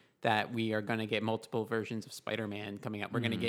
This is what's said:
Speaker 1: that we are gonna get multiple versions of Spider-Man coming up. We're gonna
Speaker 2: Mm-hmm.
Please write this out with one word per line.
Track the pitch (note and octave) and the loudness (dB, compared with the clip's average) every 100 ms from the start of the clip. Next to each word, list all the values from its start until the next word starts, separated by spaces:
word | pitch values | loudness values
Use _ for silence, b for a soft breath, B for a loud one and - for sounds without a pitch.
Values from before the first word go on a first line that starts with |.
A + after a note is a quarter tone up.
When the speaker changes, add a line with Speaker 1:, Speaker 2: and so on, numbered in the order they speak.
| b b | b b
Speaker 1:
that | A#2 G#2+ G#2 | 2 4 2
we | A#2 A2 | 0 2
are | G#2+ | 2
gonna | G#2+ A2+ G#2+ | 2 0 2
get | A2 | 2
multiple | A2 A2 - A#2 G#2+ | 2 0 0 -2 0
versions | A2+ G#2 A2+ - | 0 -2 -4 -6
of | |
Spider-Man | - - A2 G#2+ G2+ G#2 G#2 | -8 -4 -2 -2 -4 -6 -6
coming | - G#2+ | -6 -4
up. | G2+ | -2
We're | A#2 | 0
gonna | A#2 | 2
Speaker 2:
Mm-hmm. | F#2+ | 2